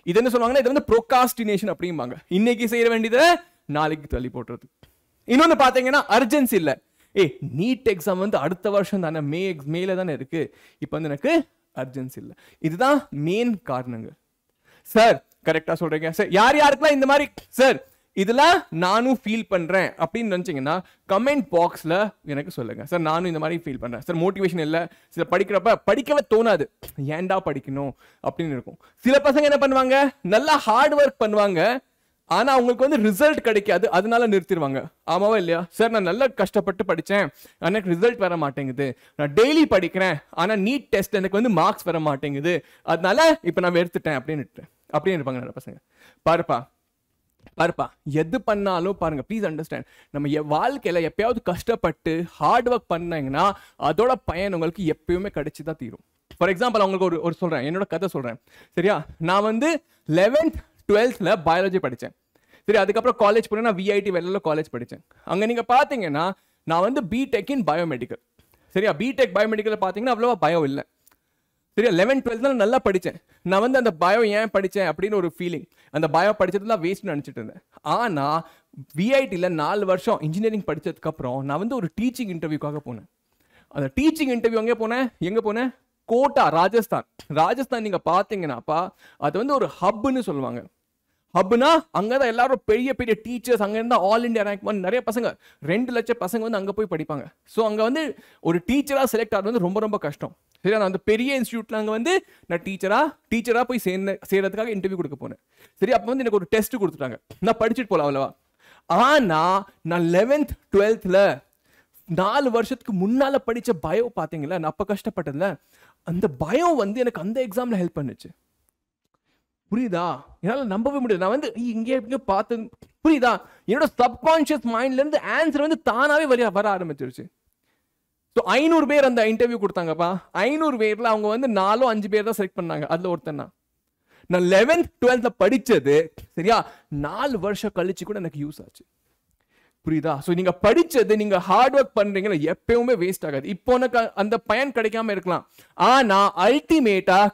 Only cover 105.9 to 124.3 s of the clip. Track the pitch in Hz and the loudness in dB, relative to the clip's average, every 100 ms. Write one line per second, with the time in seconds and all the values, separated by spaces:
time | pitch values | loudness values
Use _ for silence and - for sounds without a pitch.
105.9 | 233 214 269 240 208 180 220 208 247 185 | 2 0 -2 0 0 0 -2 -2 -2 -4
106.9 | 151 131 - _ - 190 226 220 226 233 | -4 -8 -10 _ -4 0 2 0 -2 -2
107.9 | 175 147 139 135 - _ _ _ _ _ | 0 0 0 -4 -8 _ _ _ _ _
108.9 | 175 254 302 214 156 175 196 196 _ 160 | 2 4 4 2 2 2 0 -2 _ -4
109.9 | 175 165 175 233 294 294 - _ 196 208 | -2 2 2 4 2 0 -6 _ 2 2
110.9 | 226 185 190 196 135 - _ _ _ _ | 0 2 4 4 0 -10 _ _ _ _
111.9 | _ - 170 190 262 269 226 220 262 - | _ -6 -2 0 2 2 0 -2 -6 -4
112.9 | 190 190 254 277 269 - 233 240 180 156 | -2 0 2 2 0 -2 -4 -2 -4 0
113.9 | 196 240 - 156 160 143 180 156 - 202 | -2 -2 -4 -6 -6 -6 -4 -4 -4 -4
114.9 | 202 226 - 156 139 190 151 _ _ _ | -4 -4 -6 -6 -4 -4 -4 _ _ _
115.9 | _ - 170 202 131 156 247 349 294 196 | _ -6 -2 -2 -2 -2 2 2 2 0
116.9 | 226 240 226 180 240 254 196 247 208 175 | -2 -2 -4 -6 -4 -4 -4 -4 -2 -2
117.9 | - 139 - 170 - _ _ _ _ _ | -4 -8 -10 -20 -20 _ _ _ _ _
118.9 | _ _ _ _ _ _ _ _ 214 247 | _ _ _ _ _ _ _ _ -4 -2
119.9 | 175 175 127 - _ 170 254 247 196 240 | -2 -4 -6 -12 _ -6 -4 -4 -2 -2
120.9 | 285 247 185 185 254 247 220 240 220 226 | -2 -2 0 0 -2 -4 -6 -6 -6 -2
121.9 | 262 220 269 - 190 208 233 226 _ - | -4 -4 -8 -2 -2 -2 -6 -8 _ -20
122.9 | _ 311 302 240 196 - _ - 247 311 | _ 2 4 2 0 -4 _ -4 0 0
123.9 | - 247 233 320 | 2 0 2 2